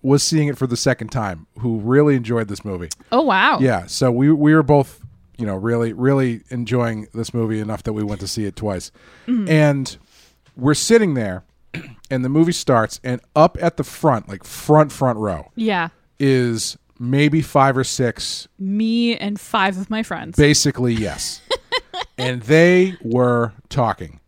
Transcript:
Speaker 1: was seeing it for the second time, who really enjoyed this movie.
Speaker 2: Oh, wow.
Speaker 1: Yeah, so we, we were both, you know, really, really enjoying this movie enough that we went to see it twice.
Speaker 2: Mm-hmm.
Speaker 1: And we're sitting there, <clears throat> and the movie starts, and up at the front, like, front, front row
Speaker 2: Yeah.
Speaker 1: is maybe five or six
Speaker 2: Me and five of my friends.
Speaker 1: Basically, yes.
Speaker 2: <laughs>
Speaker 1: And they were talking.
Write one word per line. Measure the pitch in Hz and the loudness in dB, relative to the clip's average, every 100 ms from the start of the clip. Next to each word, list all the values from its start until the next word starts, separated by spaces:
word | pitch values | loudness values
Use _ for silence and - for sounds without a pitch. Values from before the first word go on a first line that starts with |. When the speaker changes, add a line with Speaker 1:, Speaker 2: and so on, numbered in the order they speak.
| 135 | 2
Speaker 1:
was | 143 | 2
seeing | - 160 147 | 2 0 0
it | 131 | -2
for | 135 | -4
the | 120 | -2
second | - 127 110 | -2 -2 -4
time, | 131 104 85 - - | -6 -6 -8 -14 -8
who | 117 113 | -4 -4
really | 104 131 147 135 | 2 4 4 2
enjoyed | 113 117 107 | 0 -4 -4
this | 101 107 | -8 -8
movie. | 92 85 - _ | -10 -10 -14 _
Speaker 2:
Oh, | 240 | -2
wow. | 302 190 240 294 | 0 2 2 2
Speaker 1:
Yeah, | 131 107 90 | 0 0 -4
so | - 131 | -2 0
we, | 120 139 | 2 2
we | 156 147 | 4 4
were | 160 | 4
both, | 139 147 135 - - _ _ - | 4 2 2 -6 -20 _ _ -8
you | 107 | -6
know, | 95 | -4
really, | 107 117 117 | -2 -2 -2
really | 110 127 139 131 117 _ | -2 0 2 0 -4 _
enjoying | 127 117 123 117 110 104 | -10 -4 -2 -2 -4 -10
this | 113 113 | -10 -6
movie | 120 113 110 | -4 -2 -2
enough | 107 104 | -4 -8
that | - | -6
we | 107 | -6
went | 104 101 | -6 -6
to | 95 | -8
see | - 104 | -6 -6
it | - | -6
twice. | 107 92 - _ _ - - | -6 -6 -8 _ _ -18 -4
Speaker 2:
Mm-hmm. | 247 196 | -4 2
Speaker 1:
And | 156 151 139 131 - _ _ _ _ _ - | 4 4 2 -4 -10 _ _ _ _ _ -4
we're | 127 | 0
sitting | 156 - 226 208 | 0 4 4 4
there, | 135 107 92 _ _ _ - | 0 -4 -6 _ _ _ -14
<clears throat> | 151 117 - | -14 -20 -6
and | 131 127 | -4 0
the | |
movie | 147 170 | 2 2
starts, | 175 - 123 110 - | 0 2 2 2 -4
and | 127 123 _ 147 | -8 -8 _ 4
up | 165 - | 4 4
at | 170 - | -4 -2
the | |
front, | - - 160 117 - | -10 -2 0 0 -4
like, | 98 | -16
front, | - - - 151 147 | -14 -14 4 4 4
front | - 131 110 | 0 -2 0
row | 107 82 73 - | -4 -4 -8 -4
Speaker 2:
Yeah. | 220 190 165 _ _ _ | -2 -2 -4 _ _ _
Speaker 1:
is | 139 131 120 113 - - _ _ | 2 2 2 -2 -6 -10 _ _
maybe | 120 135 147 156 | -2 2 2 2
five | 151 143 135 131 | 0 2 4 2
or | |
six | 127 - 123 - - - - _ | -2 -2 -2 -2 -10 -10 -14 _
Speaker 2:
Me | 190 202 220 233 233 233 | -6 -2 0 0 0 -2
and | 202 202 | -6 -8
five | - 226 196 185 | -4 -2 0 -2
of | 190 | -6
my | 214 | -6
friends. | 226 170 - - | -6 -8 -6 2
Speaker 1:
Basically, | 147 147 147 127 123 | 4 4 0 0 -2
yes. | 113 104 73 - - _ | -2 -4 -6 -10 -12 _
Speaker 2:
<laughs> | - _ 494 - - - - | -8 _ -6 -6 -12 -12 -6
Speaker 1:
And | 127 127 | -6 -6
they | 107 156 175 180 185 175 | 2 6 6 4 2 -2
were | 113 123 123 120 117 - _ | -4 0 2 2 -2 -6 _
talking. | 143 117 95 85 71 | -2 -2 -2 -10 -18